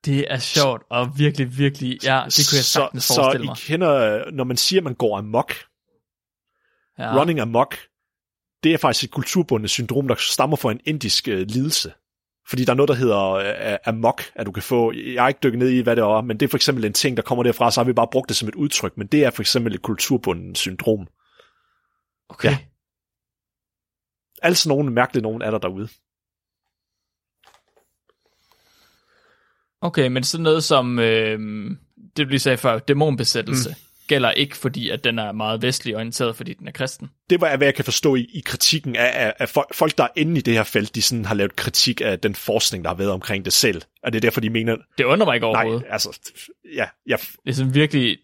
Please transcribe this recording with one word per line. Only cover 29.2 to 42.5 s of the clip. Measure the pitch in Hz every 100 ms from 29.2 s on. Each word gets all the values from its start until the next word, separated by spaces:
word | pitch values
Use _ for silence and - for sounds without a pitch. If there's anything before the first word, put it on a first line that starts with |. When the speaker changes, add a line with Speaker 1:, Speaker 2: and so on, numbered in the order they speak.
| _ _ _ _ _ _
Speaker 1:
Okay, | 175 165 127
men | 127
sådan | 127 165
noget | 160 160
som, | - 147 123 120
øhm, | 113 113 110 110 107 107 104 - _ _ - -
det | 143
du |
lige | 139
sagde | 135 123
før, | 131 113
dæmonbesættelse, | - 143 151 123 113 120 110 131 120
Speaker 2:
Mm. | - _ _ -
Speaker 1:
gælder | 143 120
ikke, | - 143 -
fordi | 131 143 113
at | 110
den | 123 113
er | 107
meget | 107 107 113
vestlig | 123 123 120 107
orienteret, | 113 - 120 110
fordi | -
den | - -
er |
kristen. | - 131 - - _ _
Speaker 2:
Det | 175
var, | 165 135
hvad | 143
jeg |
kan | -
forstå | 127 - 156
i, | 131 120
i | 160 -
kritikken | - - 156 131 117
af, | 123 123 110
af, | -
af | 127 -
fol-, | 139
folk, | - 156 -
der |
er | 127 -
inde | 156 165
i |
det | 120
her | 113
felt, | 104 110 104
de | 120
sådan | - 120
har | 104
lavet | 107 98 -
kritik | - - 131 120
af | 113 92
den | 107
forskning, | 98 -